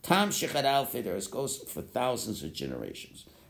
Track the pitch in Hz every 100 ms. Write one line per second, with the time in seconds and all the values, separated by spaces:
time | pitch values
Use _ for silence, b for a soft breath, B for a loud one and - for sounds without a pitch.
0 | - 190 208 - 160 147 135 139 135 120
1 | 98 95 95 127 82 - - - - 123
2 | 127 120 110 104 78 - 67 62 53 -
3 | - - - B